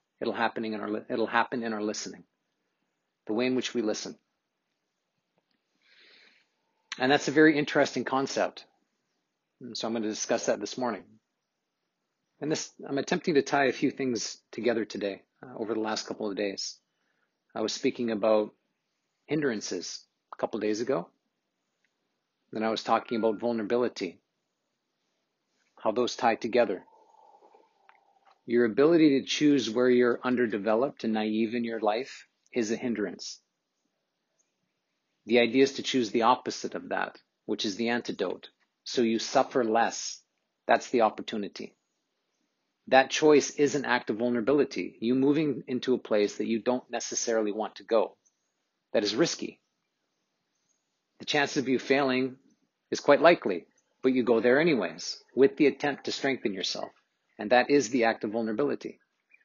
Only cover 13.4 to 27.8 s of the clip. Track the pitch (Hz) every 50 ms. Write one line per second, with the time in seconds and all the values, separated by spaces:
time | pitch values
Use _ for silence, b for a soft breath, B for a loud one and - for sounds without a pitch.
13.4 | 131 - - 139 139 127 - - 147 131 - - 135 127 120 104 - - - -
14.4 | _ _ - 117 107 120 117 113 104 - - 101 101 101 98 - _ _ _ _
15.4 | - 127 123 - 110 104 113 110 110 110 107 104 - - 113 - 110 104 95 101
16.4 | 104 101 98 - - - - - _ _ _ _ _ _ _ _ _ _ _ _
17.4 | _ _ - 113 110 107 - - - 131 - - 120 113 113 104 107 110 110 107
18.4 | 107 - - _ _ _ _ _ _ _ _ _ _ _ _ _ _ - 147 156
19.4 | 147 135 113 101 - - 101 87 85 - - - - _ _ _ _ _ - -
20.4 | 127 - - 107 107 107 107 107 120 117 135 170 180 - _ _ _ _ _ _
21.4 | _ _ _ _ _ _ _ _ _ _ _ _ _ _ _ _ _ _ _ _
22.4 | _ _ - 110 110 113 110 101 - - 113 110 - - 120 113 104 113 107 92
23.4 | 117 120 117 113 104 98 120 123 123 113 - - 98 85 - _ _ _ _ _
24.4 | _ _ _ _ _ _ _ _ _ _ _ _ _ _ _ _ _ _ _ _
25.4 | _ _ _ _ _ _ _ - - 113 104 120 123 110 - - - 117 110 -
26.4 | - 113 107 120 117 104 95 87 - _ _ _ _ _ _ _ - _ - _
27.4 | - - _ _ _ _ _ _